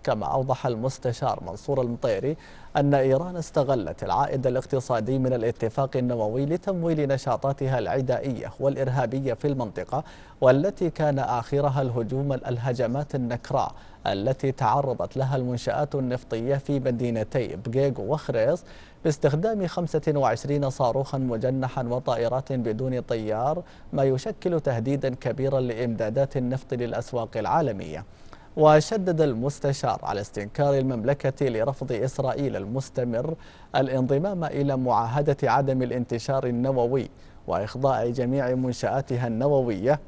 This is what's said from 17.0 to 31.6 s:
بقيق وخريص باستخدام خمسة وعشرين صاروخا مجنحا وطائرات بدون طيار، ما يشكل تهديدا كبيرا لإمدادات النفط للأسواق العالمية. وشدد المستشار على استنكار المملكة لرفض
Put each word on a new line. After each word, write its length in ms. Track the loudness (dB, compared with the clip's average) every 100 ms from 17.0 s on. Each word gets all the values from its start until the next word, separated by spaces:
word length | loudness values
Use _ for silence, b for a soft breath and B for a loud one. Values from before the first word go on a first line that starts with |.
| 0 0 0 -2 -2 -6 -2
بقيق 340 | 2 2 0
وخريص 640 | -2 -4 -2 0 2 0 -4 B B B
باستخدام 640 | -2 2 2 2 0 0 -2
خمسة 460 | -2 -2 0 0 2
وعشرين 540 | 2 2 0 0 0
صاروخا 480 | 2 2 2 -2 -2
مجنحا 680 | -2 0 0 0 -2 -2
وطائرات 680 | -2 -2 0 0 0 0 -2
بدون 460 | -2 -2 -2 -2 -2
طيار، 640 | -2 -2 0 0 0 -2 -6 B B
ما 100 | 0
يشكل 560 | 2 2 -2 -4 -2 0
تهديدا 560 | 0 0 0 0 -2 -4
كبيرا 440 | -4 -2 0 0
لإمدادات 800 | 0 -2 -2 0 -2 0 0 0
النفط 360 | -2 -4 -4
للأسواق 640 | -4 -2 -4 -4 -4 -4 -4
العالمية. 680 | 0 2 2 -2 -6 -10 -12 B B B B 6
وشدد 640 | 8 8 6 -2 0 2
المستشار 800 | 2 2 -2 -2 -2 0 -2 -2
على 180 | -2 -4
استنكار 560 | -4 -8 -6 0 2 4
المملكة 720 | 2 0 0 0 -2 0 0
لرفض 420 | 2